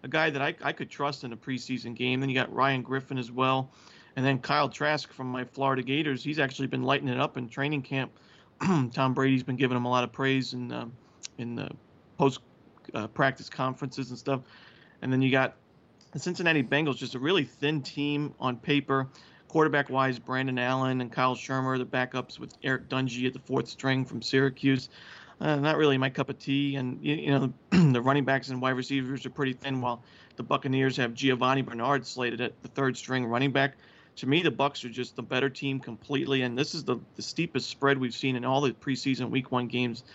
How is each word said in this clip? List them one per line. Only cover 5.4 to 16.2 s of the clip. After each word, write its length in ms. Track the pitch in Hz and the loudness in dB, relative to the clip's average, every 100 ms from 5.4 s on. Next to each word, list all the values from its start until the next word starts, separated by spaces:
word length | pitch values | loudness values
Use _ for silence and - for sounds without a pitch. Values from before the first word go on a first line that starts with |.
| 123 | -8
Florida 380 | 131 135 131 | -2 0 0
Gators, 400 | 123 143 151 127 | 0 -2 0 -2
he's 160 | 135 151 | -2 0
actually 280 | 135 131 170 | -2 -2 -4
been 160 | 131 | -2
lighting 260 | 127 139 143 | 0 0 0
it 100 | 123 | 0
up 180 | 151 131 | -2 -2
in 100 | 117 | -8
training 360 | 135 139 147 | -4 -2 -2
camp. 280 | - 135 123 - - - - _ | -2 -4 -4 -8 -20 -20 -20 _
<clears throat> 320 | 160 170 123 | 2 4 2
Tom 200 | 139 131 | 2 2
Brady's 300 | 127 135 131 | 4 4 4
been 120 | 127 127 | 2 0
giving 220 | 127 123 | 2 2
him 80 | 123 | 2
a 40 | |
lot 140 | 123 | 2
of 80 | 120 | 2
praise 420 | 120 135 135 120 | 0 0 0 -2
in, 180 | 123 123 | -6 -8
um, 200 | 120 117 113 - _ - - | -8 -10 -14 -20 _ -16 -10
in 180 | 120 117 | -8 -6
the 140 | - - - - _ - | -8 -12 -18 -20 _ 2
post, 220 | 139 127 - _ - - - | 2 2 -8 _ -20 -20 -10
uh, 140 | 120 110 | -8 -6
practice 420 | - 135 131 - | 2 2 0 -8
conferences 600 | - 131 131 139 139 127 | -4 -4 -4 -8 -6 -8
and 100 | 120 | -6
stuff. 220 | - 135 - - - - - - | -2 -2 -4 -20 -20 -20 -20 -8
And 100 | 127 | -2
then 100 | 131 | 2
you 100 | 135 | 4
got 240 | 135 127 - _ _ _ _ - | 4 2 -2 _ _ _ _ -14
the 80 | |
Cincinnati 440 | 147 | -8